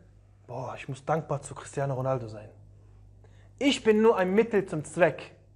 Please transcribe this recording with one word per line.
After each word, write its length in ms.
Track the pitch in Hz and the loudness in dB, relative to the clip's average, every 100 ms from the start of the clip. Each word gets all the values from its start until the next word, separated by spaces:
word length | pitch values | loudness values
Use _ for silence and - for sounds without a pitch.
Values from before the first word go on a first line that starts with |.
| - - - - - | -20 -20 -20 -20 -16
boah, 260 | 123 123 - | -12 -10 -10
ich 140 | - | -12
muss 160 | 135 - | -10 -2
dankbar 360 | 156 147 143 | -2 -2 -6
zu 120 | - | -6
Cristiano 400 | - - - 139 | -14 -10 -6 -4
Ronaldo 340 | 127 131 131 113 | -2 -2 -2 -4
sein? 220 | 107 107 - - - - - - - - - - - | -12 -16 -20 -20 -20 -20 -20 -20 -20 -20 -20 -20 -2
Ich 240 | 277 - | 0 2
bin 180 | 220 214 | 4 6
nur 160 | 220 202 | 6 4
ein 160 | 185 | 2
Mittel 320 | 196 226 202 185 | 2 2 0 0
zum 180 | 160 | -4
Zweck. 520 | 147 - 170 151 - - - | -6 2 2 2 -10 -20 -20